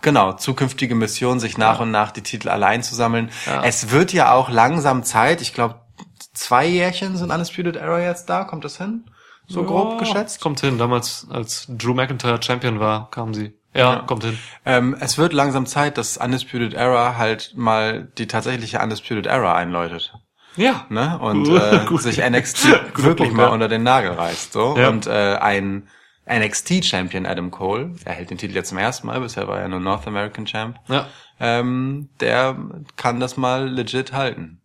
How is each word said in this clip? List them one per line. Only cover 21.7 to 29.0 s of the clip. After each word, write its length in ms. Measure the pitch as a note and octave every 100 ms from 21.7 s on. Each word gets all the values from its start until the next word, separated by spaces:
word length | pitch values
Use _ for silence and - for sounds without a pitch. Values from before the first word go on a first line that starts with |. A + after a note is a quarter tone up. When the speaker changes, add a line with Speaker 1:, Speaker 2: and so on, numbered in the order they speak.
| G#3 -
Speaker 2:
Gut. 160 | -
Speaker 1:
sich 160 | A#2+ A2+
N 160 | B2+ A#2+
X 180 | -
T 160 | - D4
Speaker 2:
<laughs> 240 | - -
Guter 100 | -
Speaker 1:
wirklich 140 | C#3 E3 C3
Speaker 2:
Punkt, 40 | A2+
Speaker 1:
mal 80 |
Speaker 2:
ja. 60 | A#2
Speaker 1:
unter 180 | A2 A2
den 160 | A2+
Nagel 280 | A#2 C3 G2
reißt, 420 | F2 E2+ E2+ -
so. 240 | - A#2 C#3+
Speaker 2:
Ja. 120 | B2+
Speaker 1:
Und, 180 | A2+ A2
äh, 280 | A2 G2+ G2+
ein 480 | G#2 G2+ G2 G2 G2+ - _ _ -
N-X-T-Champion 1000 | A#2+ G#2+ - - F3+ - G2 F#2 F#2 F#2
Adam 260 | F2+ F2+
Cole, 440 | - F#2+ G#2 D#3 E3+ -
er 80 |
hält 160 | E2+ F2
den 80 | F2+
Titel 180 | G2+ F#2+
jetzt 140 | F2+
zum 80 | F#2+
ersten 300 | G#2 C3